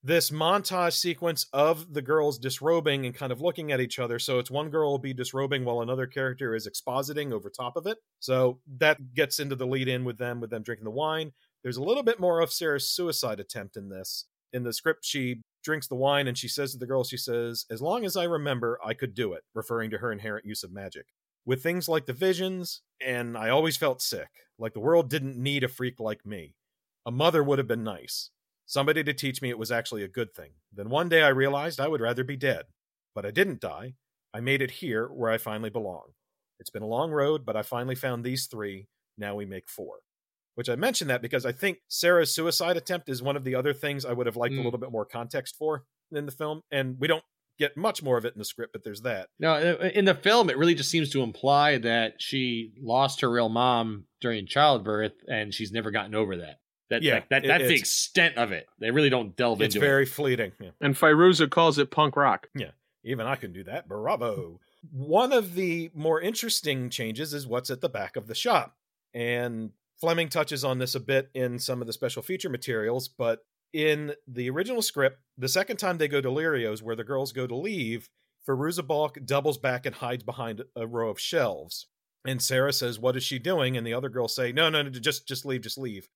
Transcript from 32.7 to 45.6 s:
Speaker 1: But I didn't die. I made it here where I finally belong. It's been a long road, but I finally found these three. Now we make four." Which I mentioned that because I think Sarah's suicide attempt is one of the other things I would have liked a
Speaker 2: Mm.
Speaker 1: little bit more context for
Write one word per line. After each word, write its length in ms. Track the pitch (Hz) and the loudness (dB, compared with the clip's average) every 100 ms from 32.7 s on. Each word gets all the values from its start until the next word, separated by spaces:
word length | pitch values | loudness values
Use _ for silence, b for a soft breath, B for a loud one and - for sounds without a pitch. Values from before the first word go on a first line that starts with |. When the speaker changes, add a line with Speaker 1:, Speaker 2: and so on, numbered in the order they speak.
| _ _ _ _ | _ _ _ _
Speaker 1:
But 100 | 107 | -8
I 60 | 101 | -2
didn't 280 | 113 196 127 | 2 0 0
die. 360 | 92 73 123 131 _ _ _ | -8 -8 -12 -16 _ _ _
I 60 | 107 | -6
made 200 | 123 139 | -2 0
it 100 | 131 | -2
here 360 | - 170 110 120 | -4 -2 -2 -2
where 240 | 139 113 | -2 0
I 60 | 110 | 0
finally 320 | 113 107 110 | -2 -6 -6
belong. 420 | 110 104 85 - _ _ _ _ _ | -6 -6 -10 -16 _ _ _ _ _
It's 100 | - | -14
been 140 | 107 | -8
a 40 | 107 | -4
long 240 | 117 165 | -2 0
road, 340 | 151 139 151 | 2 2 0
but 100 | 120 107 | -2 -4
I 60 | |
finally 320 | 107 120 127 | -2 -4 -4
found 280 | 127 131 120 | -4 -4 -4
these 220 | 120 127 - | -4 -4 -6
three. 400 | 113 104 98 104 _ _ - | -6 -8 -8 -16 _ _ -10
Now 180 | 101 | -8
we 100 | 104 | -6
make 220 | 101 95 - | -8 -10 -12
four." 320 | - 90 50 _ _ _ _ _ | -14 -12 -14 _ _ _ _ _
Which 120 | - 123 | -8 -4
I 60 | |
mentioned 340 | 120 226 226 147 | 0 0 0 -2
that 120 | 123 | -2
because 240 | 120 135 | 0 -2
I 80 | 123 | -2
think 240 | 127 196 180 _ | -2 -4 -4 _
Sarah's 460 | - 175 175 147 | 2 6 6 4
suicide 400 | - 165 - 170 | 0 0 0 0
attempt 320 | 170 - 175 - | 0 -2 -6 -4
is 160 | 127 | -4
one 140 | 131 143 | -2 -2
of 80 | |
the 100 | 131 | -2
other 160 | 127 139 | 0 0
things 300 | 143 147 139 | 0 -4 -4
I 80 | 127 | -4
would 140 | 120 | -2
have 100 | 120 | -2
liked 200 | 117 120 | 0 -2
a 20 | 135 | 0
Speaker 2:
Mm. 80 | |
Speaker 1:
little 140 | 123 120 | -2 -4
bit 120 | 127 | -4
more 140 | 117 | -6
context 500 | 104 117 117 143 127 | -4 -8 -6 -6 -8
for 300 | - | -4